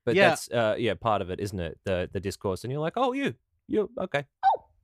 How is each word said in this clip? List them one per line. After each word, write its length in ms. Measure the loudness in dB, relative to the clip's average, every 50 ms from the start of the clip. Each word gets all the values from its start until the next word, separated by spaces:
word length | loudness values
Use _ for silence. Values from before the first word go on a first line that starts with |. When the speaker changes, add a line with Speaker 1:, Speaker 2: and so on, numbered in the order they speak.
| _
Speaker 1:
But 100 | 2 4
Speaker 2:
Yeah. 140 | 6 6 6
Speaker 1:
that's, 200 | 6 2 -2 -2
uh, 260 | 0 2 2 2 2 2
yeah, 160 | 2 0 0
part 280 | 0 0 0 0 0
of 80 | 0 -2
it, 100 | -4 -4
isn't 200 | -4 -4 -4 -4
it? 180 | -6 -6 -8 -6 _
The, 260 | -2 -2 0 -2 -4
the 80 | -6 -6
discourse. 440 | -6 -6 -6 -4 -4 -4 -4 -4 -6
And 80 | -6
you're 100 | -6 -4
like, 120 | -4 -4 -2
"Oh, 160 | 0 0 0 0
you, 220 | -2 -2 -4 -4 -6 _ _ _ _ _ -4
you, 220 | -2 -2 -2 -2 -4 -8
okay." 260 | -6 -4 -4 -4 -6 -6 _ _ 2
Speaker 3:
Oh, 180 | 2 2 2 -2 _ _ _